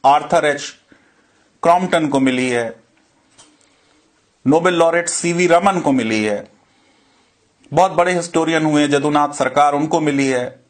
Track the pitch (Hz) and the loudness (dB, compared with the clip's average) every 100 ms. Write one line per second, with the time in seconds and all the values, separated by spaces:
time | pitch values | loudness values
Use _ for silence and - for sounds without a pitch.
0 | 135 147 147 170 151 147 - - _ _ | 4 2 2 0 0 -2 -8 -18 _ _
1 | _ _ _ _ _ _ 170 175 180 170 | _ _ _ _ _ _ 2 2 2 -2
2 | 151 135 131 127 127 120 117 - _ _ | 0 0 0 0 -2 -2 -4 -10 _ _
3 | _ _ _ _ - _ _ _ _ _ | _ _ _ _ -20 _ _ _ _ _
4 | _ _ _ _ 127 156 175 170 165 165 | _ _ _ _ 0 2 2 2 2 2
5 | 170 - 170 170 180 170 196 185 151 131 | -4 -6 -4 -2 2 4 2 0 -2 -2
6 | 113 110 107 101 - _ _ _ _ _ | -2 -2 -2 -4 -10 _ _ _ _ _
7 | _ _ _ _ _ _ _ 147 190 185 | _ _ _ _ _ _ _ 0 0 2
8 | 180 180 170 160 160 165 156 147 147 143 | 0 0 -2 -2 0 0 0 0 2 0
9 | 147 147 147 143 131 135 147 143 151 165 | 0 0 -2 -2 -2 2 2 0 -2 -2
10 | 151 139 135 127 123 - | 0 0 0 -2 -6 -12